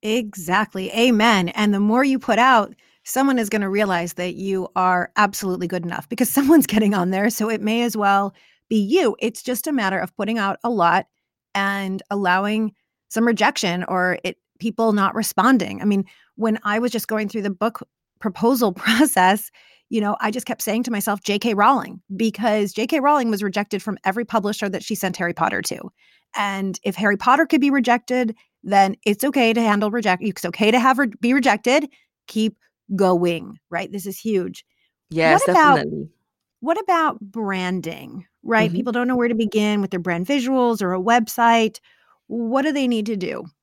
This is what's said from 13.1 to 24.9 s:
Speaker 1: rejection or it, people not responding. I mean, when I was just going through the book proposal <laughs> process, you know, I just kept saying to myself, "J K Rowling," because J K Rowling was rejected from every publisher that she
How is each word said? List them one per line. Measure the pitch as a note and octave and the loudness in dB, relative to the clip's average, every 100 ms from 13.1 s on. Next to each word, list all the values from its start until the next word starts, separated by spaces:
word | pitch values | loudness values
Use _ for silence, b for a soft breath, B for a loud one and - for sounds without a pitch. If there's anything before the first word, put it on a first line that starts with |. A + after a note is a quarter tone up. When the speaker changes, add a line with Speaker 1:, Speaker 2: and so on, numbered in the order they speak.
| A3 A#3 | -2 0
Speaker 1:
rejection | A3 G#3+ C#4+ G3 F3 F3+ | 2 0 0 -4 -4 -2
or | F#3 F3+ F3 | -2 0 -2
it, | F#3+ - _ _ | -6 -10 _ _
people | A3+ - A3+ | -8 0 0
not | G#3 G3 - | 2 0 -2
responding. | G#3+ - A3 C4 - G2 | -4 2 4 4 2 -4
I | G#3 | 0
mean, | G3 G3 b b - | 0 -2 b b -4
when | A3 A3 | -2 -2
I | G#3 G#3 | -2 -2
was | A#3+ | -2
just | A#3 - | -4 -4
going | A3 G#3 | -4 -4
through | A3+ | -6
the | G3+ | -6
book | F#3 G#3 - - _ _ _ | -4 -4 -6 -20 _ _ _
proposal | G#3+ F3+ A#3 C4 A3 | -8 0 2 2 0
<laughs> | F3 - | 0 0
process, | A3+ D4+ - F#3 G#3 - b b b _ | 2 4 4 4 2 -4 b b b _
you | A3+ | -4
know, | G#3 G#3 | -2 -2
I | G#3+ | -4
just | A3+ - | -4 -6
kept | A#3 | -8
saying | - A3 | -4 -2
to | B3 | -2
myself, | G#3+ G#3 G3+ | -4 -4 -4
"J | - G3+ | -2 -2
K | A3+ | 0
Rowling," | G3+ G#3+ C4+ F#3+ - _ G3 | 2 4 4 -2 -14 _ -2
because | A3+ - A3+ G#3+ G3+ | -2 0 0 0 -2
J | - A3+ | -2 -2
K | D#4 | 0
Rowling | C#4 D4 A#3 | 2 2 2
was | G3+ | -2
rejected | G3+ G#3 G3+ G3+ | -2 -4 -4 -6
from | - F#3 | -6 -4
every | F#3+ G3 A#3 | -4 -4 -2
publisher | A#3 G3 G3+ G3+ | -2 -2 -4 -6
that | F#3 | -6
she | - | -8